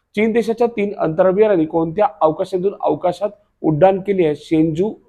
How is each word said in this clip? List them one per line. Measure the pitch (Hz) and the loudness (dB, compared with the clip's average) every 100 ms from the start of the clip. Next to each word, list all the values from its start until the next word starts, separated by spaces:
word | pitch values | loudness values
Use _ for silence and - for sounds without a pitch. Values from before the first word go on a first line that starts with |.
| _ 208 | _ -2
चीन | 220 | 0
देशाच्या | 226 220 220 240 | 0 -2 -2 -2
तीन | 233 202 196 | -2 -6 -4
अंतराळवीरांनी | 165 160 185 185 214 185 156 | -2 0 2 2 2 2 0
कोणत्या | 165 165 160 208 - | -2 -2 -2 -2 0
अवकाशयानातून | 160 156 185 185 190 - | 0 0 -4 -4 -4 -4
अवकाशात | - 151 175 170 202 - _ _ | -4 -2 -4 -4 -6 -8 _ _
उड्डाण | 160 147 190 196 | -2 4 4 4
केले | 190 190 160 | 0 0 0
आहे? | 147 | -2
शेंजू | - 156 165 156 214 - | -2 0 0 0 -4 -6